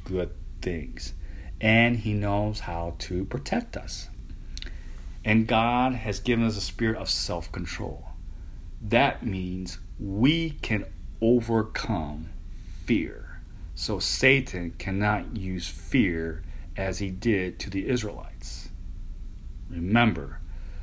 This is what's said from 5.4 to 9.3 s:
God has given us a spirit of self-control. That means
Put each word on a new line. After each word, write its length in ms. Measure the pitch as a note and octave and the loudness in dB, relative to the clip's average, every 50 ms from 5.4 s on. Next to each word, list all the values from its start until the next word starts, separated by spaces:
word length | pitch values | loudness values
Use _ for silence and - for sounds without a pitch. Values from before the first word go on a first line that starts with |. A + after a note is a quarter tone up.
| A2 | 6
God 460 | A2+ A#2+ A2 A2+ A#2+ A#2+ B2 B2+ C3 B2+ | 6 6 6 6 6 6 6 4 4 2
has 260 | A#2+ - G#2+ G2+ - | 0 -2 -2 -2 0
given 260 | - B2 A#2+ A2+ A#2 | 2 4 4 6 6
us 120 | A2+ G2+ | 4 2
a 40 | G2+ | 0
spirit 360 | - - - - A#2 A2+ A2+ | -2 -4 -2 2 2 2 2
of 120 | G#2+ G2 - | 2 0 0
self-control. 920 | - - - - F#2 E2+ D#2+ - - F#2 F2 - - - G2+ F#2+ - - - - - - - - - - - - - - - - - - | 0 0 0 -2 -2 -2 -4 -4 -4 -4 -4 -4 -4 -4 -4 -4 -6 -6 -8 -8 -8 -8 -8 -10 -10 -10 -10 -10 -10 -10 -10 -10 -10 -6
That 440 | A2+ G#2 A2+ A#2 C#3 C3 - - - | -2 4 6 6 6 6 2 0 -2
means 540 | A2 | -2